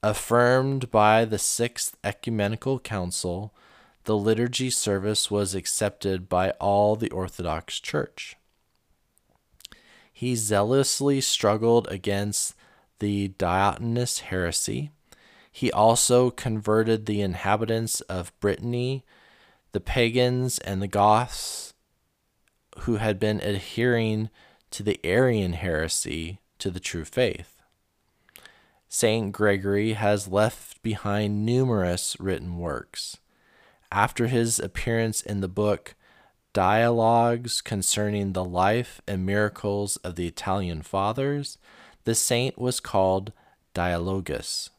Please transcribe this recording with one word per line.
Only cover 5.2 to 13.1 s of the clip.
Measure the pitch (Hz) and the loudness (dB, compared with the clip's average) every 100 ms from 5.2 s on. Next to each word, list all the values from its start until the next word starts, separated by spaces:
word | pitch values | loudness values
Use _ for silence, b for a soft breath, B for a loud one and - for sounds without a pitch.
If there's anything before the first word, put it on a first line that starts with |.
| - | 0
was | 104 98 | 0 0
accepted | 95 - - 104 - 101 95 92 | -2 -4 -2 -2 -2 -4 -4 0
by | 90 92 | 0 0
all | - 101 101 104 107 | 0 2 4 4 2
the | 113 | -2
Orthodox | - 92 - 87 78 - - | -4 -6 -6 -6 -6 -6 -10
Church. | - 151 - - - - _ _ _ _ _ _ _ _ _ _ _ _ - b b b b | -6 -4 -6 -10 -16 -18 _ _ _ _ _ _ _ _ _ _ _ _ -20 b b b b
He | - 123 | -8 -4
zealously | 120 107 104 104 135 135 - 143 139 | -2 2 2 4 4 2 2 2 2
struggled | 131 - 107 107 113 117 104 | 0 2 2 2 4 4 2
against | 98 98 98 104 101 - - b b b _ | -6 -2 -2 -2 -2 -6 -8 b b b _
the | 101 | -2